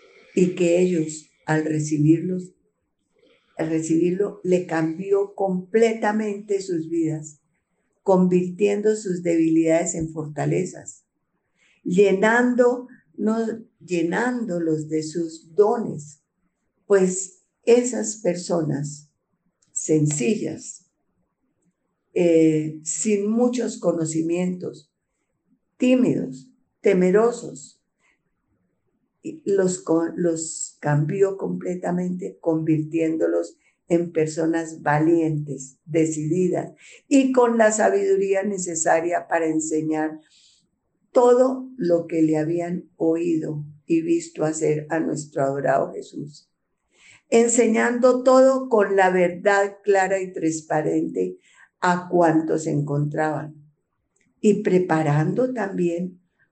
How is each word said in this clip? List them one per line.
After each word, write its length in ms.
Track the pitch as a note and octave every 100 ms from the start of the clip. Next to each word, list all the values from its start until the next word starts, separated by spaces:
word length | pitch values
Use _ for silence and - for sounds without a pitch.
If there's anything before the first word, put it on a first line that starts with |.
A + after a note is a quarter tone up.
| _ _ _ F#3
y 200 | F3 -
que 240 | E3+ F3
ellos, 500 | F3+ E3+ D#3 - - _ -
al 180 | D#3
recibirlos, 920 | D#3 D3+ - D3+ D3+ E3 F#3 F#3 - _ _ _ _ _ _ _ _ _ _ -
al 120 | D#3+
recibirlo, 720 | D#3+ D#3+ E3 F3+ F#3 G3+ -
le 220 | F3+ F3+ -
cambió 680 | D#3+ D#3+ E3 G3 G3 G3 -
completamente 1300 | G3 F#3 - A3 A3+ A3+ G#3+ G#3+ G#3+ G3+ - F#3+
sus 280 | F#3+ E3 D#3+
vidas, 500 | E3 D#3 D3+ D3+ - _ _ _ _ _ _
convirtiendo 920 | - F#3 F3+ F3+ F3+ - G3+ G#3 G#3+ G#3+
sus 280 | G3 F3
debilidades 720 | F3 E3 D#3+ D#3+ D#3+ E3 F3+ E3+
en 160 | D#3+
fortalezas, 960 | D#3 D3+ C#3+ C#3+ E3+ F#3 - - - _ _ _ _ _ _ _ _
llenando, 1040 | - F3+ G3 F#3+ A3 A#3+ B3 B3 A#3+ B3+ - - _ -
no, 220 | G#3 A3+ A3+ - - _
llenándolos 1120 | E3+ E3+ E3+ F#3+ B3 B3 G3+ F3 D#3+ D#3 D#3
de 140 | D#3
sus 520 | D#3 F3 E3 - - G3+
dones, 680 | G#3 A#3+ - - - - _ _ _ _ _ _ -
pues 580 | G3 F#3 - - _ _ _
esas 540 | - B3 A#3+ A3 G#3+ -
personas 920 | F3 F3 - F3 D3+ C#3 D3+ - _ _ _ _ _ _ _
sencillas, 1120 | - - D#3 D3 - A#2+ G#3 - - - - _ _ _ _ _ _ _ _ _ _ _ _ _ F3+
eh, 640 | E3+ D#3+ D#3+ D#3 D#3 D#3
sin 440 | - - A3 G3+ G#3
muchos 500 | A#3 A#3+ A#3+ G#3+ -
conocimientos, 1120 | F3 E3+ D#3 D#3+ E3 F3 F#3 F3+ - - _ _ _ _ _ _ _ _ _ -
tímidos, 760 | B3+ B3+ F#3 - - - - _ _ _
temerosos, 1000 | G3+ F#3 F3+ G3+ A#3+ - D3 - - _ _ _ _ _ _ _ _ _ _ _ _ _ _ _ D#3 - G3+
los 340 | G3 F#3 -
co-, 320 | - E3 E3 -
los 600 | E3+ D#3+ D#3+ - - -
cambió 580 | D3 D3 D3+ G3 G3 F#3+
completamente, 1000 | F#3 F3+ F3+ F3+ F3+ F3 F3+ F3+ - -
convirtiéndolos 1160 | E3+ D#3+ D#3+ D3+ D3+ E3 D#3+ D#3+ E3 E3+ E3+ _ _ _ -
en 240 | E3+ E3+
personas 720 | D#3+ D#3 D#3+ D#3+ E3 D#3+ D#3+
valientes, 960 | D#3 D3+ D#3+ E3+ D#3 D3+ D3 C3 - _ D#3+
decididas 880 | E3 D#3 D3+ D3+ F3+ F3+ C#3+ - - - - -
y 240 | C#4 C4
con 260 | B3+ A#3 A3+
la 140 | G#3+
sabiduría 720 | G#3+ G3 G3 G3 F#3+ G3 F#3+
necesaria 840 | G#3 F#3+ F3 D#3 E3+ E3 F3 E3+ -
para 200 | E3+ D#3+
enseñar 720 | D#3 D#3 D#3 D#3 D#3 D#3 D#3 _ _ _ _ _ _ _ _ _
todo 580 | B3+ B3 B3 C4 C4 - -
lo 280 | F3 E3+ E3
que 160 | D#3+
le 160 | D#3 D#3
habían 520 | D3+ F3 F3 F3+ - -
oído 720 | E3 E3 F3 D#3 D#3 D3+ - - -
y 140 | E3
visto 440 | E3 E3+ - - D#3
hacer 400 | D#3 D3+ D3+ -
a 100 | D#3+
nuestro 440 | D#3+ D3 - D3
adorado 500 | C#3 C#3 C3+ C3+ -
Jesús, 580 | - - - D3+ - _ _ _ _ _ _ - - -
enseñando 920 | A#3 A#3+ B3+ A3+ A3+ A#3 B3 B3+ B3+
todo 460 | C4 C4 C4 C4 C4
con 260 | G#3+ G3 G3
la 140 | F#3
verdad 680 | F3+ F3 F3+ G3+ G3 G3+ -
clara 380 | - G3 F#3 G3
y 100 | F#3
transparente 1080 | F#3 D#3+ D#3+ - D#3 D#3+ D#3+ - - F3+ - _ _ _ - F3+
a 220 | F3+ -
cuantos 540 | F3 E3 D#3+ D#3+ D#3+
se 80 | D#3
encontraban, 920 | D3 D3 C#3+ D3 D#3 D#3 C#3+ - - _ _ _ _ _ _ _ _
y 240 | G#3+ G3
preparando 920 | F#3 F3+ F3+ D#3+ D3 D3 F3 G#3+ B3+
también 680 | A#3+ G3 F#3 F3 E3+ F3+ - _ _ _